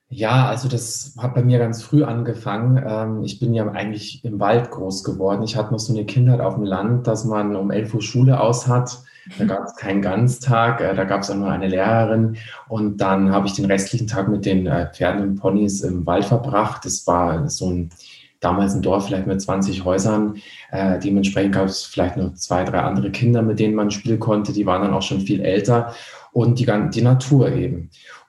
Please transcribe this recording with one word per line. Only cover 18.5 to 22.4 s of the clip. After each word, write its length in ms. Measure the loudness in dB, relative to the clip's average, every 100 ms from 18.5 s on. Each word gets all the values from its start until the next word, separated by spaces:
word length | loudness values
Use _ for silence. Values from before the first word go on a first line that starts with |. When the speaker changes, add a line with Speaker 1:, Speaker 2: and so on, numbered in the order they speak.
| 0 0
Speaker 1:
ein 80 | 0
Dorf 240 | 0 0 -2
vielleicht 200 | -4 -2
mit 160 | -4
zwanzig 420 | -2 -2 -2 -2
Häusern. 520 | 0 0 2 2 0 -4 -14 -20 -10
Äh, 300 | -2 0 0
dementsprechend 560 | 0 2 2 2 0 2
gab's 260 | 0 -4
vielleicht 360 | -6 -2 -2 -2
noch 160 | -4
zwei, 280 | -6